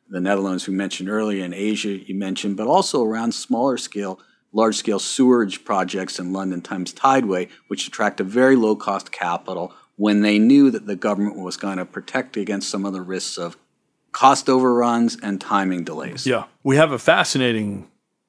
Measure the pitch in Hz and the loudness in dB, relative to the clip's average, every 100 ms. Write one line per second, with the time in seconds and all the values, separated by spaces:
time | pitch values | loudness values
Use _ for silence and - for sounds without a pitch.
0 | _ 92 90 101 98 90 95 95 98 - | _ -4 -2 0 -2 -4 -4 -4 -4 -6
1 | 95 107 107 98 90 90 104 107 104 98 | -4 -4 -2 -4 -6 -4 -4 -2 -4 -8
2 | - 95 95 95 104 98 110 170 196 151 | -8 -6 -4 -4 -4 -4 0 2 2 0
3 | 110 113 117 - - 123 135 123 - 104 | 0 -2 -4 -4 -4 0 0 -2 -6 -8
4 | 101 92 _ _ _ 104 110 104 - 98 | -8 -10 _ _ _ 0 2 0 -2 -2
5 | - - 127 123 104 90 - 101 87 98 | -2 2 6 6 2 -4 -4 -2 -2 -4
6 | 92 - 90 95 95 87 - 95 90 - | -6 -8 -6 -4 -4 -6 -8 -8 -8 0
7 | 135 135 110 92 90 - _ 101 - - | 2 2 2 -2 -4 -10 _ -10 -8 -2
8 | 104 - 95 110 131 131 110 107 - 98 | -2 -2 -2 2 6 6 4 0 -2 -4
9 | - - 90 87 - 90 90 - _ - | -6 -6 -4 -4 -6 -8 -8 -12 _ -2
10 | 104 104 107 104 113 139 139 110 104 95 | 2 4 4 4 6 8 6 4 -4 -4
11 | 107 101 104 101 90 - 101 92 90 - | -2 0 -2 -4 -10 -8 -6 -6 -8 -10
12 | - 131 127 - 98 98 - 101 101 95 | -6 -6 -6 -6 -4 -4 -4 -6 -6 -8
13 | 90 92 - - 85 - _ _ _ _ | -8 -8 -8 -8 -10 -10 _ _ _ _
14 | _ - 131 135 - 131 127 120 120 117 | _ 4 4 6 4 4 4 4 2 2
15 | 117 - 107 98 - 101 95 90 82 78 | 0 -2 -6 -8 -2 -2 0 -2 -6 -8
16 | 69 131 131 117 - _ 139 135 160 123 | -10 -6 -2 -2 -4 _ 2 4 4 4
17 | - 175 170 143 127 113 104 98 90 _ | 4 4 2 2 2 0 -2 -6 -14 _
18 | _ _ | _ _